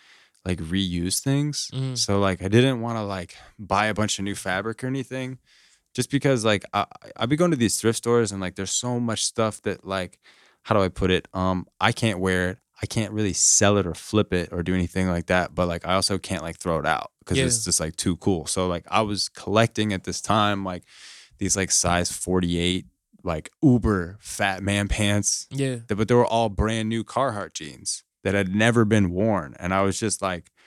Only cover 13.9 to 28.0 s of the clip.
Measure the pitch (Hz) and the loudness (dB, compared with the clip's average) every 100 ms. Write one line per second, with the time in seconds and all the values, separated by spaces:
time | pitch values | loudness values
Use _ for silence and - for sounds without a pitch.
13.9 | 78 - 107 101 90 85 87 85 92 90 | -4 0 0 2 0 -2 -4 0 0 0
14.9 | 95 92 87 82 90 85 87 87 85 82 | 0 0 0 2 0 0 -2 -2 -2 0
15.9 | 95 - 98 - 92 80 78 90 80 73 | 0 0 -2 -4 -6 -6 -6 -2 0 0
16.9 | 78 - _ - 135 131 117 98 85 80 | 0 -4 _ -2 0 2 0 0 -2 -2
17.9 | - 98 82 - 90 76 - 92 87 - | -4 -4 -2 0 0 -2 -2 -2 -4 -2
18.9 | 92 110 98 95 - - 104 117 - 107 | 0 0 -2 -6 -8 0 4 4 2 -2
19.9 | 95 - 85 - 104 104 101 95 90 - | -2 -6 -6 0 2 2 0 -4 -8 -12
20.9 | - - - - - 95 98 92 - 87 | -20 -20 -20 -20 -6 -2 0 0 0 2
21.9 | 87 87 - - 92 90 85 87 90 - | 2 0 -4 -2 0 2 0 0 -2 -6
22.9 | _ _ _ 92 80 - _ 156 123 110 | _ _ _ -6 -6 -8 _ 4 4 4
23.9 | 101 85 101 - - 101 95 95 101 101 | 0 -2 -10 -12 -2 -2 0 0 0 0
24.9 | - 104 104 101 - - 135 135 123 117 | 0 0 0 0 -4 -4 -4 -4 -4 -4
25.9 | 101 107 123 120 113 117 95 107 113 110 | -2 2 4 4 2 0 0 0 0 -2
26.9 | 113 107 - 135 104 90 - 76 64 - | -2 -4 -2 -2 -4 -8 -10 -14 -12 -10
27.9 | - | -10